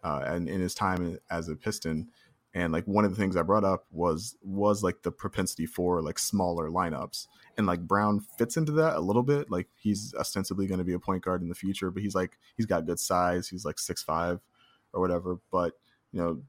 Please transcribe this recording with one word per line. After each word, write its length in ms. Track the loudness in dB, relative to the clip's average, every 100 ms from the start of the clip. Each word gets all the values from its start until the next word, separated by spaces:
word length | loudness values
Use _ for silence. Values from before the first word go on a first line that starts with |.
uh, 180 | -2 -2 -2
and 220 | -2 -2
in 120 | -2
his 140 | -2
time 440 | 0 0 0 -2 -6 _
as 180 | -6 -6
a 80 | -6
Piston. 520 | -6 -4 -4 -4 -6 _ _ _ _
And, 200 | -4 0
like, 120 | 0
one 200 | 2 4
of 80 | 4
the 40 | 4
things 200 | 2 2
I 60 |
brought 220 | 4 4
up 220 | 4 0 _
was, 440 | 0 0 0 -4 -12
was, 400 | -8 0 2 4
like, 200 | 2 0
the 100 | -6
propensity 540 | -4 -6 -2 -4 -2 -6
for, 360 | -2 0 0
like, 160 | -2 -4
smaller 500 | -2 0 0 0 -2
lineups. 600 | 0 -2 -2 -6 -10 -14 _ -14 -2
And, 80 |
like, 220 | 0 0 2
Brown 340 | 4 4 2 -2 -2
fits 180 | 0 0
into 160 | 2
that 240 | 4 4 4
a 40 |
little 220 | 2 2
bit. 300 | 4 2 2
Like, 160 | -4 -4 _
he's 360 | 0 0 -2 -6
ostensibly 480 | -4 -2 -2 -2 0
gonna 160 | 0
be 120 | 0
a 40 | -2
point 260 | 0 -2
guard 180 | 0 -2
in 60 | -2
the 60 |
future, 380 | -4 -4 -2 -2
but 100 | -2
he's, 140 | -2 0
like, 220 | -2 _ _ -6
he's 100 | 0
got 200 | 2 0
good 120 | -2
size. 500 | 2 2 4 2 -2
He's, 160 | -6
like, 140 | -6 -6
six 240 | -6 -6
five 380 | -2 0 0 -2 _ _ _ _ _
or 80 | -2
whatever. 380 | 0 0 -2 -6 _
But, 260 | 0 0 -4 _ _ _
you 100 | -4
know 220 | -2 -2